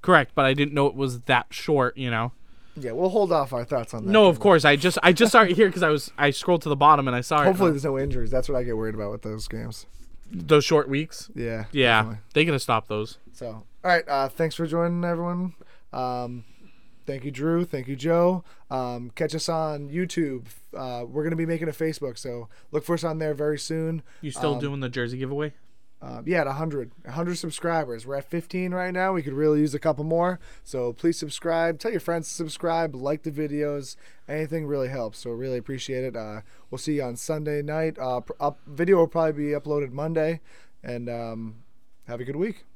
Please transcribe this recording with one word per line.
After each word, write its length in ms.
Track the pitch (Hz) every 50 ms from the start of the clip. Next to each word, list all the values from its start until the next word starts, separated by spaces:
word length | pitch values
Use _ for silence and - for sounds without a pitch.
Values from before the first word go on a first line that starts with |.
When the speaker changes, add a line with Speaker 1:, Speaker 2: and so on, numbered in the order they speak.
| -
Speaker 1:
Correct, 280 | 185 180 156 135 - -
but 100 | - 139
I 80 | 131 135
didn't 200 | 139 143 139 147
know 120 | 143 139
it 80 | 143 -
was 260 | 131 139 131 123 120
that 260 | - - 131 120 - -
short, 480 | - - - - 156 139 127 123 -
you 140 | - 131 123
know? 220 | 117 113 113 123 - - - - - - - - -
Speaker 2:
Yeah, 160 | 156 135 120
we'll 180 | 113 143 175 185
hold 220 | 180 220 202 175
off 200 | 165 156 139 123
our 120 | 131 120 120
thoughts 300 | - 147 123 113 - -
on 100 | 117 110
that 60 | 190
Speaker 1:
No, 160 | 208 220 208
of 80 | 185 165
Speaker 2:
game. 60 | - -
Speaker 1:
course. 200 | 208 185 160 135
I 120 | 151 143
just, 240 | 143 143 180 170 -
I 100 | - 175
just 200 | 180 - 233 220
saw 100 | - 233
it 120 | 220 180 180
here 180 | 180 220 190
'cause 100 | 185 180
I 80 | 175 156
was, 220 | 151 143 - - - -
I 100 | 143 143
scrolled 320 | 135 - - - 175 165 -
to 60 | 156
the 60 | 147
bottom 320 | 139 143 151 156 143 135
and 80 | 131 123
I 60 | 123
saw 220 | 123 - 160 151 147
Speaker 2:
Hopefully 260 | 185 190 180 196 170
Speaker 1:
it. 20 |
Speaker 2:
there's 120 | 151 139 139
no 120 | 156 135
injuries. 320 | 135 135 143 135 135 117 113
That's 180 | 120 127 127
what 80 | - 139
I 60 | 127 123
get 140 | 123 113
worried 160 | 110 110 110 107
about 180 | 107 104 101
with 120 | 104 104 -
those 240 | 110 107 110 -
games. 400 | - - 113 113 113 110 - - - - - - - - - - -
Speaker 1:
Those 320 | - 180 165 147 156 147 143
short 240 | - 160 147 139
weeks? 440 | 131 139 143 160 - - - - - -
Speaker 2:
Yeah, 320 | 135 120 117 113 110 110 -
Speaker 1:
Yeah, 300 | - 143 127 120 113 110
Speaker 2:
definitely. 180 | 110 110 113 107 - - -
Speaker 1:
they 100 | 147 156
gotta 140 | 170 147 131
stop 280 | - - 120 110 -
those. 300 | - 107 107 107 113 - - - -
Speaker 2:
So, 160 | - - 123
all 180 | 117 110 110 110 - - - -
right, 240 | 180 175 165 165
uh, 200 | - 143 139 135 131
thanks 240 | - - 165 160 -
for 140 | - 170
joining, 360 | 156 156 170 170 175 175 175 175
everyone. 520 | 175 170 165 170 175 175 180 180 180 - - - - - - - -
Um, 520 | - 127 127 127 123 123 123 120 123 120 110 - - - 117 98 - - - - - - -
thank 160 | - 139 135 117
you, 60 | 143
Drew. 340 | 135 123 143 160 165 170 175
Thank 220 | 170 - 135 127
you, 80 | 123 139
Joe. 480 | 127 127 160 165 170 175 180 185 180 - - - - - -
Um, 400 | 127 131 127 123 123 120 120 120 -
catch 180 | - 160 151 -
us 160 | 160 - -
on 400 | 165 160 160 156 151 147 143 139
YouTube. 560 | 143 175 185 175 - 175 165 143 131 127 110 98 - - - - -
Uh, 300 | - 131 127 123 120 123
we're 160 | 123 127 151 151
gonna 120 | 165 165
be 80 | 165 165
making 220 | 160 165 160 160 160
a 40 | 147
Facebook, 440 | - 160 160 151 - 147 131 117 -
so 300 | - 135 120 120 117 - - - - -
look 120 | - 151 151
for 100 | - 175
us 100 | 160 165
on 140 | 165 160
there 160 | 160 160 151 147
very 240 | 139 151 151 151
soon. 460 | 143 - - 160 160 160 160 165 160 - - - -
Speaker 1:
You 80 | - 147
still 260 | 131 - - 151 143
Speaker 2:
Um, 40 | 123
Speaker 1:
doing 220 | 139 143 139 139
the 80 | 135 127
jersey 280 | 123 131 120 117 123
giveaway? 360 | 127 131 131 139 143 151 151 143 - - - - - - - - -
Speaker 2:
uh, 200 | - 131 123 117 -
yeah, 160 | 156 180 170
at 60 | 151
a 60 | 139 135
hundred, 380 | 143 160 160 143 139 120 - - - -
a 60 | 139 123
hundred 240 | 156 170 175 180
subscribers. 680 | 170 - 165 151 - - 170 165 160 151 127 117 113 113
We're 120 | 127 139
at 120 | 139 139 -
fifteen 420 | - 170 165 - - 180 185 180 180
right 180 | 180 180 180 180
now. 200 | 180 185 190 190
We 100 | 175 143
could 100 | 143 135
really 280 | 139 151 156 151 147
use 120 | 151 151 131
a 60 | 143
couple 240 | - 160 151 131 147
more. 360 | 160 165 165 170 180 180 175 - - - - -
So 280 | - - 127 123 123 113
please 240 | - - 170 170
subscribe. 640 | - - 151 - - - 170 165 165 165 170 165 151
Tell 100 | - 226
your 100 | 233 175
friends 260 | - - 170 170 160
to 60 | - -
subscribe. 580 | - 170 156 - - - 170 165 165 165 160 135
Like 300 | 127 131 139 151 151 -
the 80 | 160
videos. 640 | 143 143 156 147 143 147 147 147 147 143 135 - - - - - - - -
Anything 400 | - 143 156 160 143 160 165 156
really 220 | 143 147 139 131 127
helps. 300 | 135 135 117 110 - -
So 120 | - 123
really 260 | 117 117 127 135 127
appreciate 460 | 123 107 - 135 131 - - 131 127 131
it. 120 | 131 113
Uh, 240 | 117 110 107 104 107 - - - - - -
we'll 80 | -
see 180 | 135 - 156 151
you 80 | 147 135
on 120 | 123 120
Sunday 460 | 123 - - 160 156 151 151 147 147 147
night. 340 | 147 151 160 160 160 156
Uh, 220 | - 131 127 123 123
pr-, 140 | 117 - 156 -
up, 180 | 147 - 147 - -
video 300 | 143 143 135 170 175 196
will 100 | 175 165
probably 240 | 156 - 165 160 160
be 200 | 151 147 147 147 147
uploaded 380 | 147 - 151 147 147 143 131 120
Monday. 480 | 139 147 165 165 160 156 160 165 156 - - - - - - - - -
And, 260 | - 123 120 120 120
um, 460 | 120 117 117 113 113 113 113 110 110 117 - - - - - - - - -
have 120 | - 120 120
a 60 | 127
good 100 | 127 139
week. 300 | 147 185 226 190 - - - -